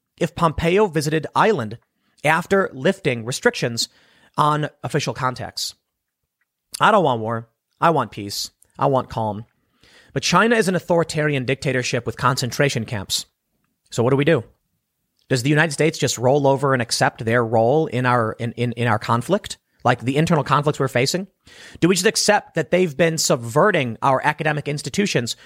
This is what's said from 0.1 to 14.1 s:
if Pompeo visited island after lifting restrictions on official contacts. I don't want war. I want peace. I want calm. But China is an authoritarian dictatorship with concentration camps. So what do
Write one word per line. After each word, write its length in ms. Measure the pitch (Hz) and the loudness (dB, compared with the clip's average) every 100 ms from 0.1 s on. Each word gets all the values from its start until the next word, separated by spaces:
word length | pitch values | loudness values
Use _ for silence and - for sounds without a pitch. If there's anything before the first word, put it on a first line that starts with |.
| - | -6
if 160 | 170 - | -4 0
Pompeo 520 | 165 - 170 190 214 | 0 0 0 2 2
visited 400 | 156 147 156 147 139 | 0 -2 -2 -2 0
island 420 | 202 175 107 113 _ _ _ _ | 2 2 -4 -10 _ _ _ _
after 460 | 147 160 - 196 185 | 0 0 2 0 0
lifting 500 | 131 156 190 147 120 110 | -2 -2 0 -2 -4 -6
restrictions 640 | - 240 - 123 117 - _ _ _ _ - | -2 -2 0 -4 -4 -8 _ _ _ _ 0
on 320 | 151 151 151 _ | 2 2 -2 _
official 300 | 135 147 135 | -4 -4 -4
contacts. 600 | 110 131 117 87 - - - _ _ _ _ _ _ _ _ _ - | -4 -4 -4 -10 -10 -10 -12 _ _ _ _ _ _ _ _ _ 2
I 120 | 170 | 4
don't 120 | 214 | 4
want 180 | 151 117 | 2 0
war. 280 | 110 113 117 _ _ - | -4 -6 -8 _ _ -2
I 120 | 165 | 0
want 200 | 151 113 | 2 -2
peace. 400 | - 101 - - _ _ - | -8 -10 -8 -10 _ _ -2
I 100 | 143 | 0
want 220 | 131 - | 0 -2
calm. 360 | 120 110 104 - _ _ _ _ _ _ | -6 -6 -6 -12 _ _ _ _ _ _
But 100 | 139 | -6
China 320 | - 175 226 226 | 2 2 4 2
is 120 | 190 | 2
an 80 | 180 | 0
authoritarian 720 | - 170 160 156 151 139 120 | 0 0 0 -2 -2 -2 -2
dictatorship 600 | 135 135 127 117 123 117 | -2 -2 -2 -2 -4 -4
with 120 | - | -2
concentration 680 | 127 131 123 - 143 123 104 | 0 0 -4 0 0 0 -6
camps. 400 | 110 92 - - _ _ _ _ _ _ | -8 -6 -6 -8 _ _ _ _ _ _
So 140 | - | 0
what 60 | |
do 80 | 120 | 2